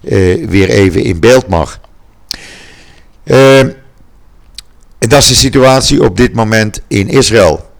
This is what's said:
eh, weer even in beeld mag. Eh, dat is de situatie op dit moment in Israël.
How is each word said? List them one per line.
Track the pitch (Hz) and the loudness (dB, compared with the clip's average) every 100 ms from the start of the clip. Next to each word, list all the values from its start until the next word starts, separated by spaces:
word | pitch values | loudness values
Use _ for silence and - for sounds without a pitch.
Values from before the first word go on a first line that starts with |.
eh, | - 107 92 95 147 | -4 -2 0 -2 -2
weer | 92 95 | -2 0
even | 107 95 82 | 0 0 0
in | - 87 | -4 0
beeld | 110 127 107 | 2 2 0
mag. | 85 78 - - - _ _ - - - - - - - - - _ | -4 -4 -10 -20 -20 _ _ -18 -18 -18 -20 -20 -20 -20 -20 -20 _
Eh, | - 131 135 135 135 - - _ - _ - - _ - _ _ _ - | 0 2 4 4 2 -6 -20 _ -20 _ -20 -20 _ -20 _ _ _ -8
dat | 113 143 | 0 0
is | 131 | 0
de | |
situatie | 120 127 - 131 131 123 143 | 0 0 2 2 2 0 0
op | 127 92 | 0 0
dit | 123 | -2
moment | 120 110 110 107 - - | -2 -2 -2 -2 -8 -6
in | 104 98 | -6 0
Israël. | 135 120 110 90 76 - - | 0 0 2 0 -2 -10 -20